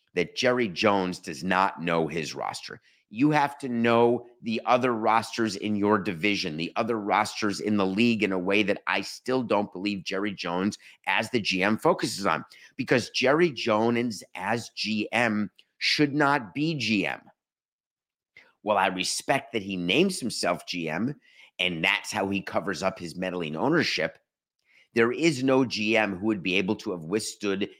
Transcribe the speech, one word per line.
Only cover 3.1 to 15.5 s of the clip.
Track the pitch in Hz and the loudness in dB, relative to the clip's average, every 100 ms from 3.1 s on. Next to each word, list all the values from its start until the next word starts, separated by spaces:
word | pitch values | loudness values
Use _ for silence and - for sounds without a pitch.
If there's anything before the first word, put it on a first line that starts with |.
You | 104 147 | 0 2
have | 151 143 - | 4 2 -2
to | 135 | -6
know | 120 117 117 120 120 - _ | 0 4 6 6 4 -4 _
the | 113 113 | -6 -4
other | - 123 127 | 2 2 2
rosters | 117 110 113 110 - 113 95 | 0 2 2 0 -2 -2 -2
in | 107 104 | -4 0
your | 104 107 | 4 2
division, | 95 85 101 101 90 76 | 2 -2 0 0 -2 -4
the | 85 104 | -4 -2
other | 117 113 | -2 -2
rosters | 101 95 107 - 107 98 | 2 2 2 -2 -2 -2
in | - 104 | 0 2
the | 95 | 2
league | 95 120 113 | 4 2 4
in | 101 | 0
a | 95 | 0
way | 90 101 | 2 2
that | 98 98 - | 2 0 -2
I | 95 | -2
still | 95 - - 131 | -4 -8 -4 -2
don't | 110 104 101 | 0 0 0
believe | 90 101 98 | -4 -4 -4
Jerry | 85 95 104 | -4 -4 -4
Jones | 95 87 90 98 - - - - | -6 -4 -2 0 -2 -10 -10 -2
as | 95 113 | -2 0
the | 123 | -2
G | 95 92 | -2 0
M | 101 107 | 2 2
focuses | 156 180 143 104 98 | 2 2 0 -2 0
on, | 80 - - - - | 0 -4 -18 -14 -8
because | 131 135 - | 0 2 2
Jerry | - 127 151 175 | 0 2 4 2
Jones | 120 117 107 113 120 123 95 - | 0 0 2 2 2 -2 -6 -12
as | - 95 120 107 | -8 -4 -4 -4
G | - 104 107 104 | -8 -4 -2 -2
M | 113 120 107 101 | 0 0 0 -4